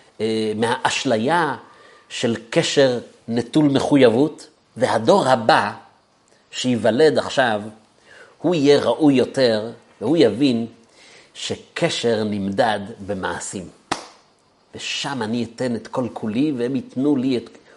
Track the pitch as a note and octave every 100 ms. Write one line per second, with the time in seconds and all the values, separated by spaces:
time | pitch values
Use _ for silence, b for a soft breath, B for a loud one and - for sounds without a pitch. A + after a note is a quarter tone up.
0 | B - A2 A2 A2 G#2+ A#2 B2 C#3 -
1 | C3+ A2 A#2+ E3+ D3+ A#2+ - B B B
2 | B - A#2+ A2+ - E3 D#3+ - C3+ A#2+
3 | - - - A#2 A#2 D3+ D3 C3+ - D3
4 | B2 A2+ D3+ - - _ _ - A2+ G#3
5 | A3 D4 - B2+ A2+ C#3+ G#2 A2+ - _
6 | _ _ _ b b - B2+ A#2 A2+ A#2
7 | D#3 A2+ F#2+ - B2 G#2+ A2 - _ _
8 | B B B B D#3+ F3 C#3 C#3+ A2+ A#2+
9 | D3+ B2+ A2+ C3+ B2 A2 A2 A#2 _ _
10 | G#2+ E3 A#2+ G#2 C#3 A#2 A2+ - _ b
11 | b b b - - - - - E3+ -
12 | A#2 A2 G#2+ G#2 G2 G2 A#2 G#2 G2 A2+
13 | F#2+ G2 F2+ F2 - G2+ D#2+ - _ -
14 | - - _ _ _ _ _ - - -
15 | D3 C3 G#2+ A#2+ A2+ - B2+ A2+ - C3
16 | A#2 - A2 G#2+ D3+ B2+ A#2+ C3+ - B2+
17 | C#3+ C#3 C3 A#2+ - - b